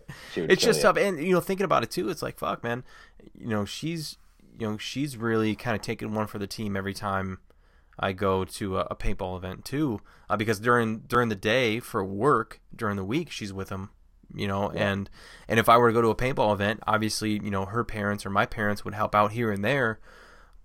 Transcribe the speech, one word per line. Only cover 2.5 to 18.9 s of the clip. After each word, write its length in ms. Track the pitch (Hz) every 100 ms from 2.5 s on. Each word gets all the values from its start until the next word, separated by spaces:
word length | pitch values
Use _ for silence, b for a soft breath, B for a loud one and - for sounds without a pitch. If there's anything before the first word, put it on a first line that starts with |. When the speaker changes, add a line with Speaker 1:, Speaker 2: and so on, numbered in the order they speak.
| -
Speaker 2:
man. 180 | 117 120 - B B B - -
You 80 | 117
know, 180 | 107
she's, 520 | 98 - 156 165 151 - - _ - -
you 100 | 110
know, 100 | 107
she's 380 | - 127 147 117
really 380 | 113 113 110
kinda 240 | 101 127 104
taking 340 | - 110 113
one 140 | 107 107
for 140 | 107
the 80 | 98
team 280 | - 104 98
every 160 | 98
time 460 | 95 104 98 95 92 - b b b b b
I 160 | 98
go 320 | 95 98 95
to 340 | 92 - 101 95
a, 100 | -
a 60 | -
paintball 400 | - 98 92 90
event 280 | 92 -
too, 360 | - 135 151 104 - b b
uh, 80 | 104
because 220 | 107 104
during, 400 | 120 120 110 110
during 280 | - 123 117
the 80 | 98
day 420 | 107 127 120 113
for 240 | - 110
work, 560 | 95 98 135 120 113 - -
during 220 | - 110 101
the 80 |
week, 260 | 95 147 170
she's 220 | - 104
with 160 | 95 95
them, 220 | 95 95 - - _ -
you 140 | 98 101
know, 240 | 98 101
Speaker 1:
Yeah. 160 | - 104
Speaker 2:
and, 200 | 98 98 B B B B
and 140 | 113
if 80 | 113
I 100 | 117
were 100 | 120
to 40 |
go 80 | 113
to 60 | 117
a 80 | 101
paintball 360 | 127 139 107
event, 280 | 101 101 110 -
obviously, 460 | 107 110 - 110
you 160 | 107 101
know, 140 | 98 95
her 180 | 117
parents 420 | 113 107 101 104 98
or 40 |
my 140 | 98
parents 400 | 123 - 104 101
would 100 | -